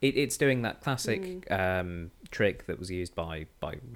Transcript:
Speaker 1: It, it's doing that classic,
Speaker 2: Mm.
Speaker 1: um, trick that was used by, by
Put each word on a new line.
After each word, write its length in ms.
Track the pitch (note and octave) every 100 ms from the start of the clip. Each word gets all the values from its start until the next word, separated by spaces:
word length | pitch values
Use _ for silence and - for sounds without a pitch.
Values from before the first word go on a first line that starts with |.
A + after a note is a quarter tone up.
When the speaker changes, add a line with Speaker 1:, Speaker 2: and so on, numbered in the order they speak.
Speaker 1:
It, 140 | C3+ B2+
it's 200 | C3+ -
doing 240 | C#3+ B2+
that 180 | A#2 -
classic, 400 | D3 B2+ B2 A2+ F#3 F#3 -
Speaker 2:
Mm. 40 | F#2+ F#2 F#2
Speaker 1:
um, 320 | F2+ F2 E2+ - -
trick 360 | - G#2 - -
that 100 | E2+
was 140 | F2+
used 240 | F2+ F2+ -
by, 320 | E2 D#2+ D#2+ -
by 200 | D2 - A#2+